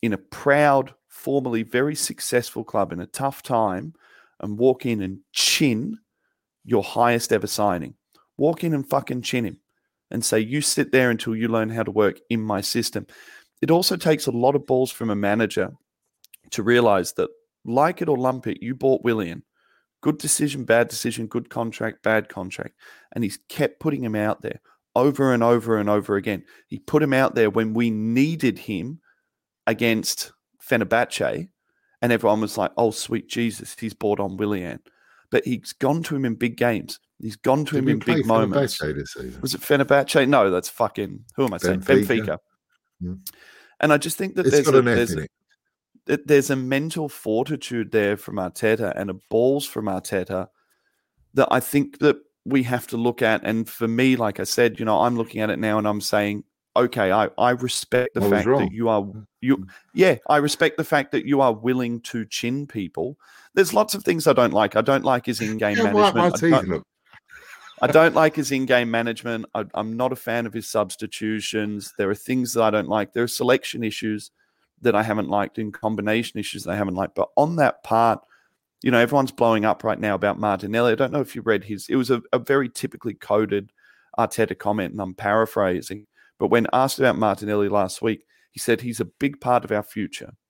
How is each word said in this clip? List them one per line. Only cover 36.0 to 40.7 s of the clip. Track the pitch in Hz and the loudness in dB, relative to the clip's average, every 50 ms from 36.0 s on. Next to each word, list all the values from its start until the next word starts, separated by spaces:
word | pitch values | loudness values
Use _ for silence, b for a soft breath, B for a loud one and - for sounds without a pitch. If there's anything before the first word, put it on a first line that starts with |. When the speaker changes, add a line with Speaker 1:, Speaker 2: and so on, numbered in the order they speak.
| 165 | -2
Speaker 1:
to | - 156 | -4 -4
him | 139 135 | -2 -2
in | 123 113 | -2 -2
big | 110 120 120 113 | -2 -2 -4 -2
games. | - 120 120 113 98 - - - - _ _ _ _ | 0 0 0 0 -2 -6 -10 -16 -16 _ _ _ _
He's | - 113 104 | -14 -14 -14
gone | - - 131 131 143 151 | -4 0 2 2 2 0
to | 139 | -2
Speaker 2:
Did | 151 147 | -2 -2
Speaker 1:
him | - | 0
Speaker 2:
we | 135 - | 0 0
Speaker 1:
in | 113 | 0
Speaker 2:
play | 104 - 120 113 | 0 0 0 2
Speaker 1:
big | - 110 | 2 2
moments. | 110 113 110 104 92 143 139 117 - - | 4 4 4 2 2 0 0 0 -4 -6
Speaker 2:
Fenerbahce | 78 76 71 | -6 -6 -6
this | 71 71 - - | -6 -8 -12 -12
season? | - 64 64 64 - | -14 -14 -14 -12 -10
Speaker 1:
Was | - 131 - | -8 -8 -8
it | 92 | -8
Fenerbahce? | - - 151 139 139 139 143 139 135 - - 156 139 123 | 0 0 2 2 4 4 4 2 2 2 2 2 4 6
No, | 147 131 104 98 | 6 6 6 4
that's | 92 90 - | 4 0 -2
fucking, | - | -4